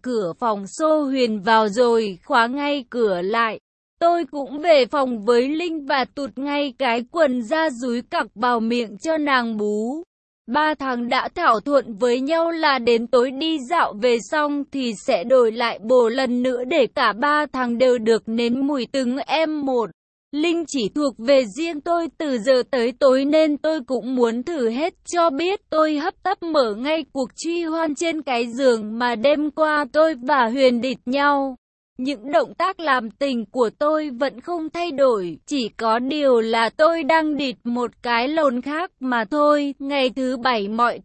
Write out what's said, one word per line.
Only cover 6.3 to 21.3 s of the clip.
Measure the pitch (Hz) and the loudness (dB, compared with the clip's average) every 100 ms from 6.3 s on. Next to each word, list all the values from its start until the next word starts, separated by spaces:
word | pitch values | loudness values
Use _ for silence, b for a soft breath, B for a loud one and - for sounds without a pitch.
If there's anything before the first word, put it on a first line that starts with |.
| 254 | -6
ngay | 285 285 285 233 | -4 -2 -4 -2
cái | 262 233 240 | -2 -2 -2
quần | 339 294 247 | 0 2 0
ra | 220 311 320 | -2 0 0
dúi | 233 254 240 | -2 -4 -4
cặc | - 339 233 196 | -4 -6 -6 -2
vào | 247 240 | 0 0
miệng | 226 240 220 202 | 0 -2 -4 -6
cho | 320 320 | -2 0
nàng | 285 254 233 214 | 2 0 0 -2
bú. | 208 208 226 311 - _ _ _ - | -2 -2 -4 -6 -10 _ _ _ -4
Ba | 277 311 302 | 0 0 -2
thằng | 269 240 240 | -4 -4 -2
đã | 262 - 359 | -2 -2 0
thảo | 320 220 | 2 2
thuận | 285 285 - | 2 0 0
với | 196 247 254 | -2 0 0
nhau | 269 330 330 | 0 0 0
là | 330 311 262 | 0 0 2
đến | 233 233 233 | 2 2 2
tối | 247 262 | 2 2
đi | 262 320 311 240 | 0 -2 -2 -2
dạo | 339 254 202 | 0 0 0
về | 247 233 - | 0 0 0
xong | 302 294 285 277 | -2 0 -2 -6
thì | 277 247 202 - | -4 -4 -4 -2
sẽ | 202 | -2
đổi | 233 262 226 | 4 4 4
lại | 226 233 170 | 2 -2 -2
bồ | 220 254 226 | 2 4 4
lần | 262 254 247 | 2 0 0
nữa | 254 247 | 0 -2
để | 254 330 220 294 | 0 2 2 2
cả | 233 | 0
ba | 208 294 302 294 | 2 2 2 0
thằng | 262 247 233 | -2 -2 2
đều | 254 247 | 2 2
được | 220 220 - | 2 0 0
nếm | 226 240 254 277 | -2 0 0 0
mùi | 277 226 | -2 -2
từng | 269 240 269 | -2 -2 -4
em | - 302 320 302 277 | -2 -2 0 -2 -2
một. | 247 202 - _ _ _ | -2 -2 -8 _ _ _
Linh | 294 339 339 311 | -4 -2 -2 -4
chỉ | 277 196 294 | -4 -2 -2
thuộc | 285 220 | -2 -2
về | 233 | 2